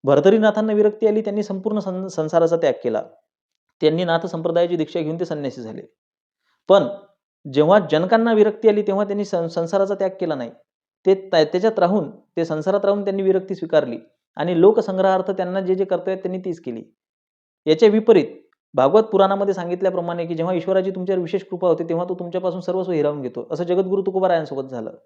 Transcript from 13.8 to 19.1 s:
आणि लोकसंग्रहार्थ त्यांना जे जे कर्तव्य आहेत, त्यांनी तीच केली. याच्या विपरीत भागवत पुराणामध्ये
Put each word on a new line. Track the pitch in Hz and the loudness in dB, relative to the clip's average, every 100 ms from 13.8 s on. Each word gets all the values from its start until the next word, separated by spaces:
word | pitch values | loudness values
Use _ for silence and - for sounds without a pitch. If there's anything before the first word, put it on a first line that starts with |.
| 131 117 _ _ _ - | 0 -10 _ _ _ -8
आणि | 165 175 | -2 6
लोकसंग्रहार्थ | 185 226 214 190 190 190 185 | 6 6 0 0 2 2 -2
त्यांना | 190 180 190 | -4 -4 -4
जे | 185 185 | -2 -2
जे | 190 | 0
कर्तव्य | 180 185 | -2 -4
आहेत, | 190 | -6
त्यांनी | 190 185 190 | -6 -6 -8
तीच | 165 | -8
केली. | 135 113 113 _ _ _ _ _ _ _ 151 | -10 -12 -14 _ _ _ _ _ _ _ 0
याच्या | 156 220 | 6 6
विपरीत | 214 220 196 - - _ _ _ 139 | 6 6 4 4 -8 _ _ _ 2
भागवत | 135 208 | 4 4
पुराणामध्ये | 220 | 4